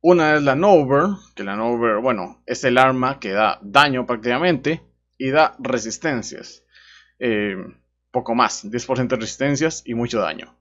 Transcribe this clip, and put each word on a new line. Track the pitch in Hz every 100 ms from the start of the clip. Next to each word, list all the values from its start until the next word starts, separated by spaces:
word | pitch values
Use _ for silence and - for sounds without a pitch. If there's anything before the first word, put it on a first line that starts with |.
Una | 165 180 156 151
es |
la | 143 135
Nover, | 202 185 135 139 180 196 _ -
que |
la | 98 101
Nover, | 117 120 117 104
bueno, | 127 110 87 - -
es | 123
el | 135 123
arma | 131 131 127 139
que | 104
da | 98 107 -
daño | 101 139 147 127 120
prácticamente | 117 117 123 175 160 143 165 _ _ _ _
y | 135
da | 143 156 -
resistencias. | 123 123 110 110 160 127 - - - - _ _ _ - _ _
Eh, | 123 107 104 92 - - _ _ _
poco | 123 120
más, | 117 113 - 104
diez | 120 120
por | 131
ciento | 123 123
de |
resistencias | 110 - 139 139 160 160 -
y |
mucho | 117 120 113
daño. | 87 78 - _